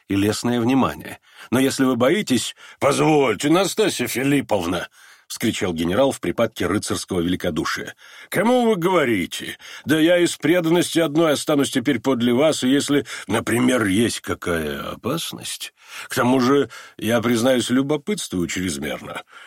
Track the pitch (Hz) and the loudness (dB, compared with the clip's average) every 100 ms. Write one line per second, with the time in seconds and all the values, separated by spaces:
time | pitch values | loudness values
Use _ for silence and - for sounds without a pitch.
0 | - 98 104 104 120 120 117 135 87 71 | -4 0 0 0 -2 0 2 2 2 -2
1 | - - _ - - 123 131 127 131 120 | -14 -16 _ -20 -4 0 2 2 0 4
2 | 127 208 - 120 - - - - 131 131 | 2 2 0 -2 -2 -12 -20 -2 0 2
3 | 151 151 127 92 147 175 185 - 190 - | 4 4 2 0 2 2 2 0 0 0
4 | 120 117 135 135 107 104 85 87 - _ | -4 -2 0 0 0 -2 -2 -4 -8 _
5 | - - _ - 113 - 95 82 85 101 | -20 -20 _ -4 -4 -2 -4 -2 -2 2
6 | 135 127 87 101 113 - 87 101 - 98 | 0 0 -4 -2 -2 -2 -2 -2 -2 -6
7 | - 92 85 90 90 80 76 - - - | -4 -4 -2 -2 -2 -4 -4 -6 -10 -16
8 | - - - 165 220 254 226 196 180 175 | -20 -20 -6 0 2 4 4 2 2 2
9 | 127 101 76 - - - - - 113 156 | 2 0 -2 -8 -12 -14 -18 -14 0 2
10 | 165 175 175 - 147 180 160 170 156 160 | 4 4 2 0 0 2 4 2 2 0
11 | 160 151 165 131 - 143 123 135 123 120 | 0 2 2 2 0 0 2 0 0 0
12 | 135 120 120 120 156 135 127 139 - 143 | 0 0 2 4 2 2 2 0 2 0
13 | - - - 110 110 117 123 127 101 98 | -2 -12 -4 -4 0 0 2 2 2 2
14 | 113 - - 85 87 82 76 71 82 - | 0 -2 -8 -6 -4 -4 -4 -8 -10 -8
15 | 110 165 - - - - - _ - - | -6 -6 -6 -10 -12 -12 -14 _ -20 -18
16 | - 127 123 131 123 143 123 - - - | -8 0 2 2 4 2 0 -6 -20 -8
17 | 107 117 117 117 131 127 113 127 139 151 | -2 0 0 2 2 2 2 0 0 -2
18 | 202 202 - 90 82 92 92 71 73 76 | -2 -6 -4 -4 -4 -4 -4 -4 -8 -10
19 | 73 - - - | -10 -14 -16 -20